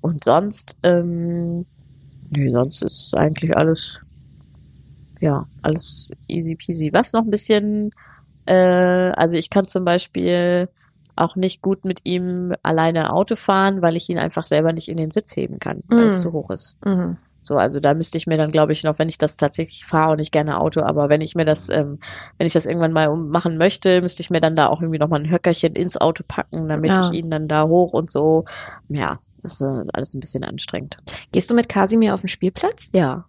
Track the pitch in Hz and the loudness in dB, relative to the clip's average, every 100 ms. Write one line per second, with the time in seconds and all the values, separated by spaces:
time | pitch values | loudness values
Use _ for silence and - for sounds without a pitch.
0 | 151 156 - 147 202 - - - 175 175 | -2 -2 4 4 4 -4 -6 -2 2 2
1 | 175 170 170 170 170 170 175 _ _ - | 0 -4 -4 -4 -4 -6 -8 _ _ -20
2 | - - - 143 135 120 131 - - - | -20 -20 -6 -2 0 2 0 -2 -2 -4
3 | - - 156 160 165 - 160 160 - - | -2 0 0 0 0 2 2 2 -4 -10
4 | - - - - - - - - - - | -16 -20 -20 -20 -20 -20 -20 -20 -20 -20
5 | - - 165 143 - - 147 160 - - | -20 -2 0 0 -4 -4 -2 -2 -4 -8
6 | - - - - 165 165 - 170 151 196 | -10 -14 -8 -4 -4 -6 -8 -4 0 0
7 | 247 226 226 208 - 214 208 208 208 _ | 2 0 2 -2 2 2 2 -2 -4 _
8 | - - _ _ - 185 185 180 180 180 | -20 -20 _ _ 2 4 6 6 4 4
9 | 180 - 165 170 165 202 190 185 175 175 | 2 2 2 2 0 0 2 0 2 0
10 | - - 175 175 175 175 180 _ _ _ | 0 -2 0 2 2 2 -2 _ _ _
11 | _ - 165 - 185 - 185 190 190 180 | _ -2 -2 0 -2 -2 -2 -2 -4 -6
12 | - 180 180 180 180 175 - 160 165 165 | -4 -4 -2 -4 -4 -4 -2 2 2 0
13 | 156 - 208 226 - 190 196 196 170 165 | 0 0 0 -2 0 2 2 2 0 0
14 | - 175 165 170 160 151 160 165 - 170 | -4 -4 -2 -4 0 2 2 -2 -6 -6
15 | 160 214 - - - - - - 180 233 | -2 -4 -4 -6 -6 -6 -8 -8 2 4
16 | 226 185 170 160 - 190 - - 202 185 | 4 2 -2 -6 -6 -6 -8 -6 -2 -2
17 | 175 175 _ _ - 143 104 139 143 151 | -2 -6 _ _ -4 0 0 2 2 2
18 | 165 165 170 156 151 156 151 156 160 151 | 0 -2 0 0 2 2 2 2 -2 0
19 | 165 - 151 - 143 - 165 - - 160 | -2 0 -2 0 -2 -2 -8 -10 -2 2
20 | 156 156 151 156 151 143 156 160 - 151 | 2 2 0 -2 0 0 0 0 0 0
21 | 143 151 156 175 156 151 - - 143 147 | 2 2 0 -2 0 0 0 -2 -2 -8
22 | - - - _ 165 160 151 170 165 160 | -14 -18 -20 _ 0 0 0 0 2 2
23 | 156 156 156 165 170 160 180 - 190 180 | 2 0 -2 -2 -2 2 0 2 2 2
24 | 180 - 170 170 160 160 147 156 165 160 | 2 -4 -2 2 2 4 2 2 -2 0
25 | 151 156 156 175 - 165 165 - 180 - | 0 0 0 0 2 2 0 -2 -4 2
26 | 160 165 - - - 160 160 151 160 190 | 0 0 -8 -8 -6 -6 -4 -2 2 2
27 | 180 165 165 156 156 151 156 170 180 - | 2 -2 -4 -4 0 2 4 4 4 0
28 | 165 143 151 160 175 - - - _ 147 | -2 0 4 2 0 -14 -16 -20 _ -4
29 | 85 69 _ _ - - 135 131 - - | -4 -6 _ _ -14 -6 -4 -4 -6 -6
30 | - 139 - - - - - - 147 - | -6 -8 -6 -8 -8 -10 -8 -8 -10 -16
31 | - - - - - 233 233 202 196 226 | -16 -16 -4 -2 2 0 0 0 2 4
32 | 220 185 190 - 180 - 381 - - 196 | 2 0 -6 -4 -4 -2 -4 -4 -2 0
33 | 147 127 | 0 -2